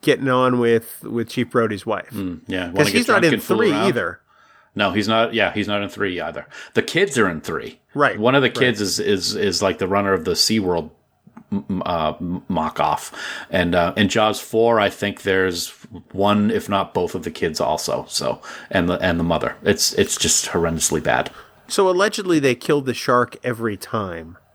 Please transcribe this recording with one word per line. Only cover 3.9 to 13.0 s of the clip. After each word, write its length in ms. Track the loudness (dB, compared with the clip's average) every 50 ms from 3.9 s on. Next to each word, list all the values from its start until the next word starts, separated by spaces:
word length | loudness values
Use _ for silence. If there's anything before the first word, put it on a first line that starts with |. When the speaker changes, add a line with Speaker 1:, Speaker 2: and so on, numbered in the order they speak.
| 0 0 -2 -4 -6 -10 _ _ _ _ _ _ _ -20 _ _ _
Speaker 2:
No, 180 | 0 0 2 2
he's 160 | 0 0 2
not. 260 | 2 2 2 2 2
Yeah, 180 | 0 0 0 0
he's 140 | -2 -2
not 160 | -2 -2 -4 -4
in 60 | -6
three 320 | -4 -4 -4 -2 -2 -4
either. 260 | -6 -6 -8 -10 -12 -14 -16 -20 -20 -4 _
The 80 | -2 -2
kids 360 | 0 0 0 0 0 2 2
are 100 | 2 2
in 120 | 0 -4
three. 400 | -6 -6 -6 -6 -8 -8 -16 _ _ _ _
Speaker 1:
Right, 240 | 0 2 2 2 2
Speaker 2:
One 160 | 2 4 4
of 60 | 4 4
the 60 | 2
Speaker 1:
right. 80 | 2 2
Speaker 2:
kids 220 | 2 2 2 0
is, 200 | -2 -2 -2 -2
is, 340 | 0 0 0 0 0 -4 -2
is 260 | 0 0 0 0 2 0
like 160 | 0 0 0
the 100 | -2 0
runner 240 | 0 0 2 2 0
of 120 | 0 2
the 80 | -2 0
SeaWorld 580 | 0 2 2 2 2 2 2 0 0 -2 -6 -12 _ _ _ _ _ _ -20 _ -20 -10 _
m-, 140 | -6 -6 -4 -4
m-, 140 | -6 -4 -2
uh, 280 | -2 -2 0 0 -2 -2 -2
m-, 220 | -6 -6 -6 -6 -6
mock 320 | _ -4 -2 -2 -4 -2 0
off. 340 | 0 0 0 -2